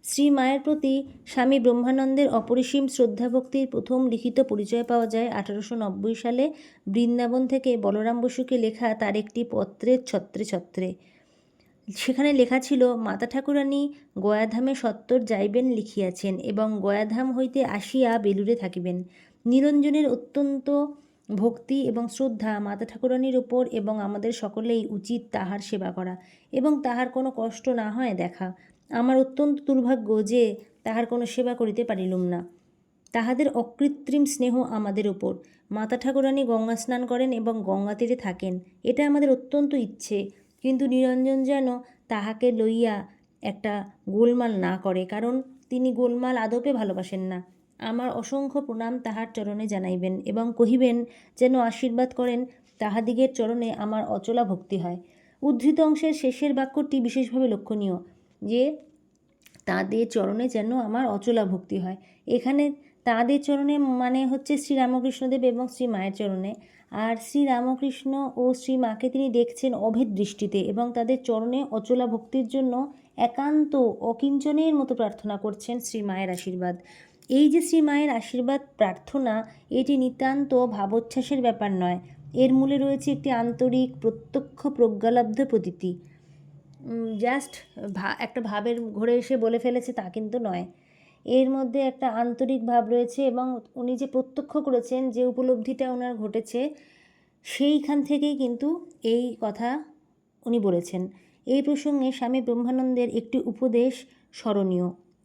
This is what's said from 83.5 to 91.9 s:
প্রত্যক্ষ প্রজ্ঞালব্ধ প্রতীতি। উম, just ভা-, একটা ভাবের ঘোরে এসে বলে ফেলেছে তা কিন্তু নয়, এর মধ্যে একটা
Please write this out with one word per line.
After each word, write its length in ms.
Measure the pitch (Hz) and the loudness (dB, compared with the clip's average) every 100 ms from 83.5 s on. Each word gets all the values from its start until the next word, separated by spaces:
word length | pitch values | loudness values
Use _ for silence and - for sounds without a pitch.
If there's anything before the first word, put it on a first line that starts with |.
| 233 254 254 254 - | 0 2 2 0 0
প্রত্যক্ষ 680 | 226 226 - 277 277 - 277 | -4 -4 -6 -6 -6 -6 -6
প্রজ্ঞালব্ধ 760 | 277 233 202 226 240 220 214 269 | 2 2 4 2 2 2 0 0
প্রতীতি। 540 | 220 180 175 185 175 - - _ - - - _ - 262 | 0 -2 -6 -8 -8 -14 -20 _ -20 -20 -20 _ -18 -10
উম, 320 | 233 226 214 | -8 -6 -2
just 640 | 240 277 285 - - - 202 | 0 0 -4 -18 -18 -12 -8
ভা-, 220 | 185 - - | -4 -4 -4
একটা 220 | 233 254 | -4 -4
ভাবের 400 | 220 208 220 233 | -4 -2 -2 -2
ঘোরে 340 | 226 202 233 240 | -4 -2 2 2
এসে 220 | - 262 | 2 0
বলে 220 | 226 233 | 2 2
ফেলেছে 340 | 247 247 247 | 0 -2 -2
তা 160 | 240 185 | -8 -8
কিন্তু 300 | 220 214 240 | -8 -4 -4
নয়, 260 | 220 180 180 - _ _ _ _ - | -2 -4 -6 -14 _ _ _ _ 2
এর 240 | 254 262 | 4 4
মধ্যে 300 | 269 262 269 | 0 0 0
একটা 300 | 262 | -2